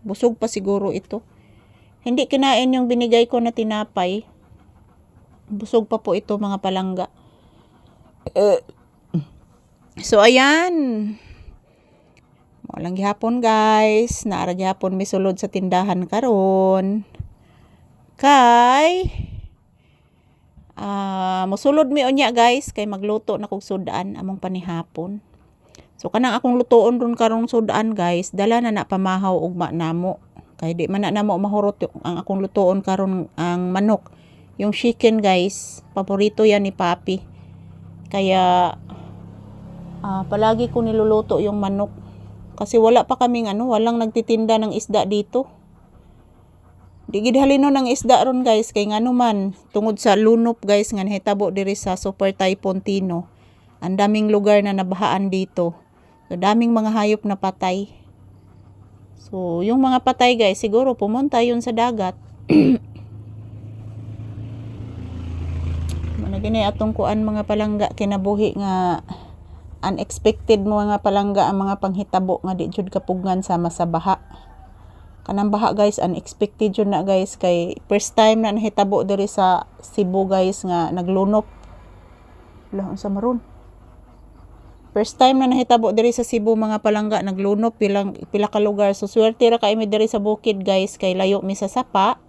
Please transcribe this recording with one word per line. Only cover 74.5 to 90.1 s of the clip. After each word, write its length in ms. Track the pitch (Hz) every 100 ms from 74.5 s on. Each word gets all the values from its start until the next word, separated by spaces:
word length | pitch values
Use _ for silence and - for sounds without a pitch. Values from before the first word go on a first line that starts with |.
| - - - - - - -
Kanang 320 | - 196 208
baha, 200 | 208 214
guys, 280 | 208 208 -
unexpected 720 | 202 175 - - 208 - 214
jud 160 | 196 202
na, 160 | 202 190
guys, 320 | 190 190 -
kay 400 | 185 175 175 - -
first 320 | 202 - -
time 240 | 220 220
na 120 | 220
nahitabo 520 | 208 214 - 196 202 190
diri 240 | 202 196
sa 400 | - 185 180 - -
Cebu, 480 | - - 185 190 190
guys, 400 | 190 185 196 185
nga 240 | 175 165
naglunop. 560 | 175 175 196 196 214 214 - - - - - - - - - - - -
Lah, 160 | 196 196
unsa 160 | 196 202
maron? 320 | 196 233 247 - - - - - - - - - - - - - - -
First 320 | 202 226 -
time 160 | 254 262
na 80 | 262
nahitabo 480 | 254 247 240 220
diri 160 | 214 240
sa 160 | 240 233
Cebu, 320 | 233 208 220
mga 240 | 214 214
palangga, 400 | 214 214 214 208
naglunop 560 | 190 190 202 208 226 -
pilang, 400 | 202 202 196 - -
pila 160 | 202 208
ka 80 | 214
lugar. 400 | 208 202 202 196
So, 80 | 202
swerte 400 | 233 220 226 233
ra 160 | 233
kay 160 | 208 220
mi 80 | 214
diri 240 | 214 220